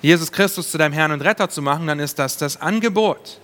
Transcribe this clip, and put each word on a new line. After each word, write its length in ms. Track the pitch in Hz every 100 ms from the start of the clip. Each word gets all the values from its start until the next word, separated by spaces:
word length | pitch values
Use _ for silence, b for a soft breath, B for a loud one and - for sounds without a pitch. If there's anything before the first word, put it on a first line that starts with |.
Jesus 300 | 147 170 160
Christus 380 | - 196 190 170
zu 80 | 160
deinem 160 | 156
Herrn 180 | 151 156
und 100 | 147
Retter 280 | 151 214 190
zu 140 | -
machen, 240 | 139 147 165
dann 120 | 147
ist 200 | 147 -
das 180 | 135 -
das 240 | 147 -
Angebot. 760 | 160 214 220 196 214 151 - -